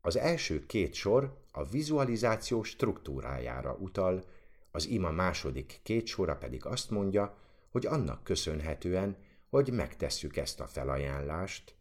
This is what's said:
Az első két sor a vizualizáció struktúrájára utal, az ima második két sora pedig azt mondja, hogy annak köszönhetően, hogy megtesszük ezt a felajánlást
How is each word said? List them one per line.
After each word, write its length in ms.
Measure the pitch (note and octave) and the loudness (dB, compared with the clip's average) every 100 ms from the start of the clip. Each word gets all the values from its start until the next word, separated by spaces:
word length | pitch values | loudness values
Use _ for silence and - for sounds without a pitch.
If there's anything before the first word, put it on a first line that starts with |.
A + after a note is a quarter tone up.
Az 160 | - E2+ | 2 2
első 500 | D3 E3+ - D2+ - | 2 2 0 -2 0
két 280 | G#2+ F2 | 0 0
sor 500 | - G2+ A#2 C#3 - - | 0 4 4 4 -6 -14
a 120 | - | -8
vizualizáció 960 | C#2+ A#2+ D3+ D3+ C3 A#2 A#2 A2 - A#2 | -2 -2 2 2 2 4 4 2 2 0
struktúrájára 1120 | G#2+ - A2+ - - C2+ B1 C2+ B1 B1 C2 | -2 0 0 0 -4 -6 -4 -4 -4 -4 -4
utal, 500 | - F#2 - F#2 F#2 F#2 - - - - | -4 -4 2 4 2 -2 -18 -20 -20 -8
az 160 | - - | -4 0
ima 240 | A2+ F2+ | 2 2
második 720 | D#2+ F#2 E2+ D2 C2 C2 - | 2 2 2 -2 -4 -8 -12
két 240 | - A2+ A2+ | -2 0 0
sora 300 | - F2+ D2 | 0 0 0
pedig 300 | A#1+ B1+ - | -4 -6 -4
azt 240 | B2+ - | -4 -2
mondja, 480 | G#2+ G2 G2 G2+ - - - - | 0 2 2 2 -4 -20 -20 -4
hogy 160 | A#2 A2 | -2 0
annak 380 | D#3 F2+ A1+ | 0 0 -4
köszönhetően, 920 | - F2+ - D#2 D2+ D#2+ F2 F#2 G2+ G2 - - - | -2 0 0 -2 -4 -4 0 2 0 -2 -12 -20 0
hogy 240 | C#3 C#3 | 2 4
megtesszük 640 | B2 - - C#2+ - D2 - | 2 -2 -2 -4 -2 -4 -4
ezt 240 | C#2+ - | -4 -6
a 60 | A1 | -8
felajánlást 1080 | - C2+ C2+ C#2 C#2 C#2+ D#2+ F#2+ - - - | -6 -2 -2 -2 -2 -4 -4 -4 -8 -14 -20